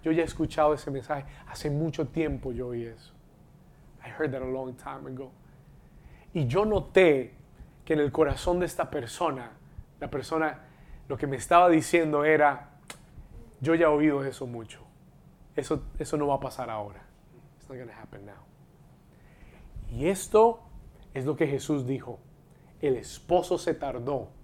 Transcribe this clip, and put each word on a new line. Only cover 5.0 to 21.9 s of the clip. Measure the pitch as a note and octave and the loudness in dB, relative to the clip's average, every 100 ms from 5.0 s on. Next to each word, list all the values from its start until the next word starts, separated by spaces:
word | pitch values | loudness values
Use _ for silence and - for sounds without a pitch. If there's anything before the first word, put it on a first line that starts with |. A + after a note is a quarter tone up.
| C#3 | -12
ago." | B2+ C3 - - - - - - - - - - | -12 -14 -18 -20 -20 -20 -20 -20 -20 -20 -20 -8
Y | F3 B2+ | -2 2
yo | D#3+ | 2
noté | G#3+ G3+ D3 - F3+ C#3 A#2+ - - - - - | 2 0 4 6 8 6 0 -14 -20 -20 -20 -20
que | - | -2
en | D#3 | 2
el | D3 | 2
corazón | - D3+ C#3 - F3+ | 2 0 0 -2 0
de | F3 | -2
esta | - D#3+ | -4 -4
persona, | D3 A#2 - E3+ C3 A#2 - - - - - | -6 -8 -4 -4 -4 -12 -18 -20 -20 -20 -14
la | C#3 | -8
persona, | C#3+ - D#3+ D#3 - - - - - - | -8 -4 -2 -2 -4 -18 -20 -20 -20 -10
lo | C3+ | -6
que | C#3+ | -4
me | C3 | -4
estaba | - F3 F3+ | 4 6 8
diciendo | D#3+ - E3+ D#3+ D3 | 6 6 2 4 2
era, | D3+ D#3 D3 C#3 - - - - - - - - - - | 4 6 6 2 -12 -20 -20 -20 -20 -20 -20 -20 -20 -6
"Yo | C3 E3 | 2 4
ya | |
he | E3 | 6
oído | D3 D#3 C#3 | 6 4 2
eso | C3+ B2+ C3 | -4 -8 -10
mucho. | A#2+ A2 - - - - - - - - | -10 -12 -18 -20 -20 -20 -20 -20 -20 -8
Eso, | - C3+ D3 - - | -6 -2 -4 -4 -8
eso | D3+ D3+ | -4 -2
no | C#3+ | 0
va | |
a | C#3 | 0
pasar | C#3 - A#2 | -2 -8 -6
ahora. | A2 G2+ G2+ - _ - - - - | -6 -8 -12 -20 _ -20 -20 -20 -20
It's | - | -18
not | C3 | -14
gonna | A#2+ A2 | -14 -16
happen | G#2 G#2 G2+ | -18 -18 -18
now." | F#2+ - _ - _ - - - - - - - - - - - | -20 -20 _ -20 _ -20 -20 -20 -20 -20 -20 -20 -20 -16 -12 -10
Y | A2+ D3+ | -2 -2
esto | F#3+ - G#3+ A3+ A3+ - - - - - | -2 2 6 6 4 -12 -20 -20 -20 -10
es | C3+ | -6
lo | C3 C#3 | -4 0
que | D#3 | 0
Jesús | C#3 - D3 | 0 -2 -2
dijo. | B2 | -2